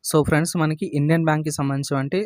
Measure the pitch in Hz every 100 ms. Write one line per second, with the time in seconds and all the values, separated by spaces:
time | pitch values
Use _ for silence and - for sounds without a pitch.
0 | - 156 143 151 165 180 156 156 190 147
1 | 147 165 160 151 156 147 139 139 143 139
2 | 135 180